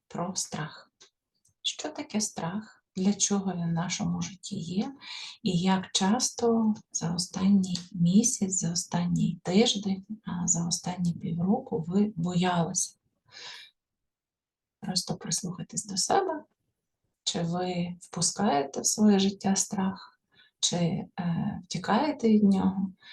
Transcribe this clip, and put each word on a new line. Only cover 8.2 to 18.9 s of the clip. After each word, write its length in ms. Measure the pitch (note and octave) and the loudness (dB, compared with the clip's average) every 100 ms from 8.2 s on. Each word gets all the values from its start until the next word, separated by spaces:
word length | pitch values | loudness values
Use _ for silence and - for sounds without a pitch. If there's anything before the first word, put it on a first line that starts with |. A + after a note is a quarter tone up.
| B3 - F#3+ | 6 2 -2
за 200 | F#3 E3 | 0 -2
останній 680 | F3 - F3 F3 E3+ - - | -2 -2 -2 0 2 0 0
тиждень, 640 | - F#3 A#3+ G#3+ G3 F#3+ - G#3+ | 2 4 4 2 -2 -4 -6 -12
а, 220 | - F3 F3 | -8 -4 0
за 200 | E3 E3+ | 0 0
останні 460 | - - F3+ F3 | -4 -4 -2 -2
півроку 720 | - - E3 F3+ A#3+ - D#3 D#3+ | -2 -4 0 2 0 0 -6 -2
ви 240 | F#3+ G#3 - | 0 0 0
боялися? 800 | E3+ F3 F#3 F3 E3 - - - _ _ _ - - - - _ _ _ _ _ _ _ _ _ _ _ | -2 2 2 2 2 -2 -4 -8 _ _ _ -20 -16 -16 -20 _ _ _ _ _ _ _ _ _ _ _
Просто 340 | - F#3 - | -6 -4 -4
прислухайтесь 680 | E3+ F3 D#3+ F3+ F3+ E3 A3+ | -6 -6 -6 -6 -8 -10 -8
до 120 | - F#3+ | -6 -4
себе. 480 | - - F#4+ D#4 - _ _ _ _ _ _ _ | 0 0 0 -4 -10 _ _ _ _ _ _ _
Чи 180 | - - | -6 -2
ви 540 | E3+ F3 F3+ F3 F3 - | -2 -2 -2 -2 -4 -6
впускаєте 800 | - - E3+ - G#3 C#4+ - - | -12 -4 -4 0 0 2 0 -4
в 60 | |
своє 320 | - | -2